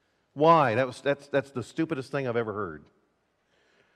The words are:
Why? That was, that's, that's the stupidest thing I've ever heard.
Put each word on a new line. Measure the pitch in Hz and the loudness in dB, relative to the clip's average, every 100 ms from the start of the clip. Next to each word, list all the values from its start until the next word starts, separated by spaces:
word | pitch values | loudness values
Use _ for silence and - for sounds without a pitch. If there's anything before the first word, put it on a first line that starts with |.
| _ _ _ | _ _ _
Why? | 139 156 165 131 110 | 2 4 6 4 2
That | 131 | -2
was, | 123 | -2
that's, | 143 139 - | -2 -2 -2
that's | 139 131 | -4 -2
the | 127 | -8
stupidest | 110 - 160 135 131 | -8 -6 -4 -6 -6
thing | 143 131 | -6 -4
I've | 117 | -4
ever | 110 | -4
heard. | 101 95 76 71 _ _ _ _ _ _ _ _ _ _ | -6 -8 -12 -20 _ _ _ _ _ _ _ _ _ _